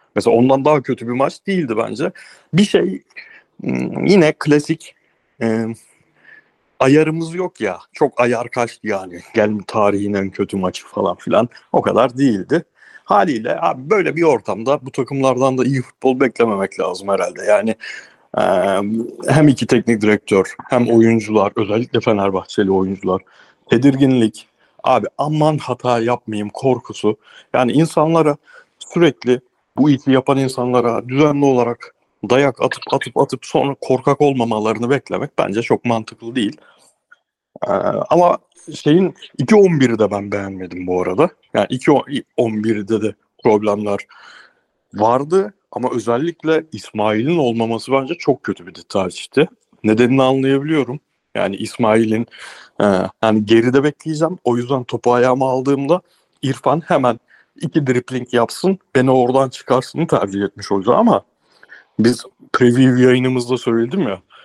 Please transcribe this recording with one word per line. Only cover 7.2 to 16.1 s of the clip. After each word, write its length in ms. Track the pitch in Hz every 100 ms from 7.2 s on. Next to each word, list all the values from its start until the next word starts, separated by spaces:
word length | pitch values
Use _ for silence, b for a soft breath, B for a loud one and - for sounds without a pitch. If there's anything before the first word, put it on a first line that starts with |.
| 165 175
yok 260 | 180 -
ya. 180 | 104 87 -
Çok 280 | - 139 -
ayar 280 | 120 117 120
kaçtı 380 | 127 117 - 107
yani. 320 | 98 90 87 -
Gelme 300 | 110 107 107 92
tarihin 460 | 110 101 101 101
en 160 | 101 95
kötü 280 | - 98 98
maçı 300 | 92 - -
falan 280 | 104 98 -
filan. 340 | - 98 120 B B
O 100 | -
kadar 360 | - 98 131 123
değildi. 460 | 139 101 90 160 - b b b
Haliyle 580 | - 202 185 117 110 -
abi 280 | 170 135 139
böyle 260 | 208 156 151
bir 80 |
ortamda 560 | 165 117 - 98 113 147 131
bu 60 |
takımlardan 680 | - 123 139 135 123 135 127
da 80 | 131
iyi 160 | 135
futbol 380 | - _ 135